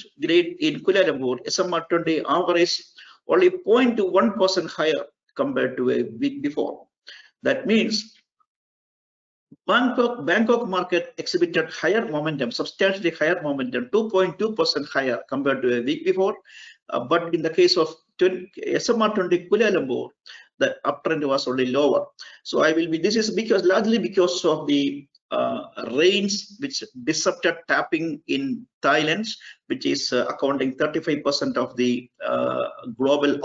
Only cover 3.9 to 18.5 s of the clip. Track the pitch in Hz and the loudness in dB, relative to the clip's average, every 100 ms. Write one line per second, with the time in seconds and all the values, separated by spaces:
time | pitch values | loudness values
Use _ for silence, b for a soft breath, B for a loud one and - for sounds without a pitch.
3.9 | 220 190 180 226 220 185 185 160 - 156 | 2 2 4 2 2 0 0 -4 -2 0
4.9 | 143 - _ _ - 143 131 127 127 123 | 0 -4 _ _ -4 -2 0 -2 0 0
5.9 | 123 113 110 139 139 147 143 107 - - | 0 -2 -2 -4 -4 -6 -4 -6 -6 -16
6.9 | _ - B B _ 139 - - 220 - | _ -20 B B _ -2 -2 2 2 2
7.9 | - - _ _ _ _ _ _ _ _ | -2 -8 _ _ _ _ _ _ _ _
8.9 | _ _ _ _ _ _ - - 226 254 | _ _ _ _ _ _ -16 0 2 2
9.9 | - 233 185 143 196 226 233 190 185 175 | 2 0 0 0 2 4 2 0 -4 0
10.9 | 170 170 - 156 - 170 170 160 - 160 | -2 -2 -10 -4 0 0 0 -2 -2 0
11.9 | 214 226 151 156 143 120 - 139 - 147 | 0 0 -2 -2 -2 -4 -4 -8 0 0
12.9 | - 170 160 156 180 151 139 127 127 123 | 2 -2 0 0 0 -2 -4 -2 -4 0
13.9 | 214 220 185 185 - 220 214 156 151 143 | 0 2 2 0 0 -4 0 0 0 -2
14.9 | 143 131 120 - 135 139 135 127 120 120 | -2 0 -2 -4 -2 0 2 2 0 0
15.9 | 160 185 185 196 208 B B B B - | -2 0 2 0 -2 B B B B -6
16.9 | - 127 170 170 165 165 165 175 175 160 | -6 0 0 0 -2 -2 4 4 4 0
17.9 | - _ - 180 185 185 | -4 _ 0 0 0 -10